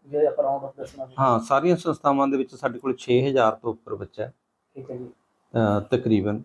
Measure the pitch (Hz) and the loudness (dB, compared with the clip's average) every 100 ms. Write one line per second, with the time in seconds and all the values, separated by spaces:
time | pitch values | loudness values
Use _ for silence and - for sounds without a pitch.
0 | 139 147 151 139 139 139 135 139 127 139 | -6 0 2 2 0 -2 -6 -12 -14 -14
1 | 131 - 135 117 117 139 170 170 170 147 | -10 0 2 2 2 0 2 0 -2 -2
2 | 147 139 139 135 127 127 135 120 135 123 | 0 2 2 0 -4 -6 -6 -4 -6 -4
3 | - 123 135 131 110 110 117 110 - 101 | 2 2 4 4 2 2 -4 -8 -10 -12
4 | 101 - 117 - _ _ _ 135 131 123 | -10 -10 -10 -12 _ _ _ -18 -14 -14
5 | 123 - _ _ _ 117 107 104 98 123 | -14 -20 _ _ _ 0 2 0 0 0
6 | 117 107 101 107 | 2 2 2 -4